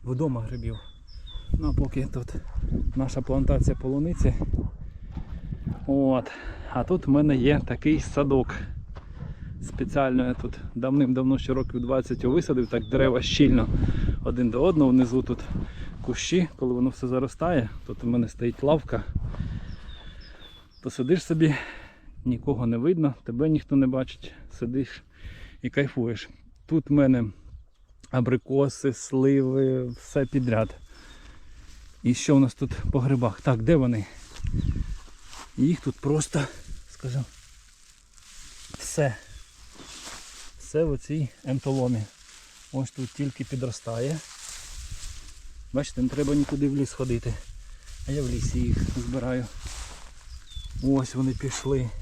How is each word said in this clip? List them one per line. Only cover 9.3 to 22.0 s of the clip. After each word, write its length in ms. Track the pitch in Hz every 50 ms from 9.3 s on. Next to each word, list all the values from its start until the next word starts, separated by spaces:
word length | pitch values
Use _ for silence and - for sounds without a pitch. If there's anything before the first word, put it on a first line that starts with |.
| - - - - - -
Спеціально 640 | - - - - 135 - - 147 135 131 127 127 127
я 80 | 123 123
тут 240 | - - 113 - - - - -
давним-давно, 640 | 120 120 135 135 143 143 123 127 127 131 131 135 131
ще 160 | - - 131
років 260 | 131 127 120 - 123
двадцять 420 | 120 120 131 131 127 - 131 -
його 120 | - 120 131
висадив, 320 | 175 170 - 147 127 120
так 220 | 110 - 117 104 104
дерева 340 | 123 131 135 135 127 -
щільно 460 | - - - - 147 135 127 123 107 - - - - - - - - - - - -
один 260 | 131 120 123 123 117
до 120 | 107 120
одного. 280 | 143 185 185 156 143 131
Внизу 320 | 123 131 127 117 120 131
тут 180 | 131 - 123 - - - - - - - - - - - - -
кущі, 460 | - - 120 - - - 165 185 180 156 -
коли 180 | - 135 127 127
воно 160 | 123 123 131
все 180 | 123 - - 123
заростає, 600 | 127 127 131 127 - - 156 175 180 143 117 104 - - -
тут 180 | - 113 - -
у 20 |
мене 220 | 120 120 123 117 113
стоїть 340 | - - 120 120 113 -
лавка. 420 | - 139 156 156 - - - 110 104 - - - - - - - - - - - - - - - - - - - - - - - - - - - - - - - - - _ -
То 80 | - 127
сидиш 320 | - - 123 131 175 175
собі, 320 | - - 165 160 156 151 143 131 - - - - - - - -